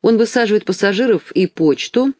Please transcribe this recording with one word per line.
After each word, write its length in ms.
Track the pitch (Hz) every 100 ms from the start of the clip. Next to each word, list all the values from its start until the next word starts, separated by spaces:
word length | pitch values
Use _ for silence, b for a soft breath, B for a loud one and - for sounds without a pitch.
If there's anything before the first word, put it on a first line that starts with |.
Он 140 | 226 226
высаживает 480 | 226 247 226 208
пассажиров 680 | - 190 202 196 254 202 -
и 140 | - 185
почту 640 | - 160 135 - 240 262 269